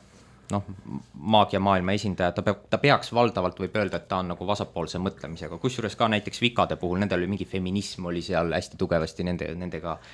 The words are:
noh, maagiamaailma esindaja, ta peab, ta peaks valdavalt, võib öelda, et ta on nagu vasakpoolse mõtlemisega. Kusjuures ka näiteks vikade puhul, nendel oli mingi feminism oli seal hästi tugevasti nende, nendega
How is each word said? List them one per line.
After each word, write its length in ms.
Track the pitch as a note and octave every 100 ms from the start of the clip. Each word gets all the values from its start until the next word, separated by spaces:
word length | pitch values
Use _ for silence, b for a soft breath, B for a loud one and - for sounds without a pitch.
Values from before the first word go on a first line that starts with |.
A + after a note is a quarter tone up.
| b b b b -
noh, 100 | G2+ G2+ F#2+ - C#2 -
maagiamaailma 800 | - E2+ A2 G2 G2 G2 F#2+ F#2
esindaja, 400 | G#2 G#2+ F2 F2+
ta 100 | F#2+
peab, 200 | G2 G2 -
ta 80 | -
peaks 340 | C#3+ C3+ -
valdavalt, 460 | A#2 A#2+ F#2+ F2+ -
võib 160 | F2+ G#2+
öelda, 200 | G2 F2
et 100 | -
ta 140 | F#2+
on 60 | F2+
nagu 180 | F2 F#2
vasakpoolse 520 | G2+ G2+ - E2 F2
mõtlemisega. 600 | F#2 - D2+ E2+ D#2+ E2
Kusjuures 380 | C3 B2+ A2 -
ka 120 | A2+
näiteks 320 | G#2 - -
vikade 360 | A#2+ - F2+ D#2+
puhul, 260 | F2 F2+
nendel 160 | G2+ F2+
oli 80 | F2+
mingi 100 | G2
feminism 600 | F2+ G2 F2+ G2+ - - F2
oli 160 | F2
seal 300 | E2+ E2+ E2+
hästi 220 | E2 - -
tugevasti 460 | F2+ E2+ D#2+ -
nende, 280 | F2+ F2 D2+
nendega 440 | E2+ F2+ E2 E2+ D#2 B